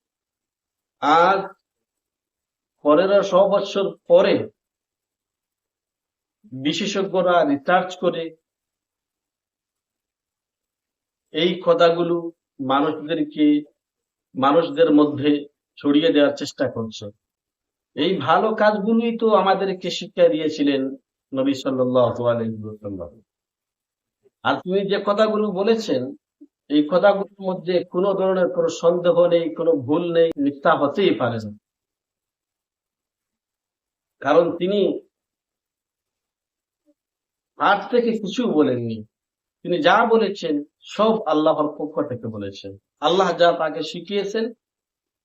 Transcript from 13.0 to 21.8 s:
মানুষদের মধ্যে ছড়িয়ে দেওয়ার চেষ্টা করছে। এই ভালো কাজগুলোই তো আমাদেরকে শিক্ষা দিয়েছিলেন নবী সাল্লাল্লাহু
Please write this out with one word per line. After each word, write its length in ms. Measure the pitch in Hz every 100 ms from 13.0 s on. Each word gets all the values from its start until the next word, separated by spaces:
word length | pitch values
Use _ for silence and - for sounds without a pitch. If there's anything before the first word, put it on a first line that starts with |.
| 151 160 147 151 147 147 - _ _ _ _ _ _
মানুষদের 580 | 131 135 165 160 143 160
মধ্যে 520 | 147 147 127 147 143 - _ _ -
ছড়িয়ে 360 | 147 147 165
দেওয়ার 240 | 143 139 123
চেষ্টা 340 | 113 - 127
করছে। 360 | 120 113 - 104 - _ _ _ _ _ _ _
এই 220 | 127 170 175
ভালো 380 | 131 180 220
কাজগুলোই 640 | 220 208 196 208 226 233 226
তো 160 | 220
আমাদেরকে 560 | 196 190 185 196 185 180
শিক্ষা 380 | - 175 - 170
দিয়েছিলেন 540 | 156 156 156 143 135 135 - _ _ _
নবী 200 | 135 135
সাল্লাল্লাহু 720 | 135 139 131